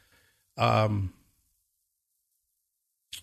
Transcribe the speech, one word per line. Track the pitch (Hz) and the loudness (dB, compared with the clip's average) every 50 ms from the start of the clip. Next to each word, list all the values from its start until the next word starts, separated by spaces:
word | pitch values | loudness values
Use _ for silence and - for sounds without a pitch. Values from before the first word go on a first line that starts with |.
| _ _ _ _ _ _ _ _ _ _ - | _ _ _ _ _ _ _ _ _ _ -4
um, | 120 117 117 113 110 110 104 104 101 98 90 - - _ _ _ _ _ _ _ _ _ _ _ _ _ _ _ _ _ _ _ _ _ _ _ _ _ _ _ _ _ _ _ _ _ _ _ _ _ - - - | 0 0 2 2 2 2 2 0 -2 -2 -4 -8 -12 _ _ _ _ _ _ _ _ _ _ _ _ _ _ _ _ _ _ _ _ _ _ _ _ _ _ _ _ _ _ _ _ _ _ _ _ _ -20 -20 -18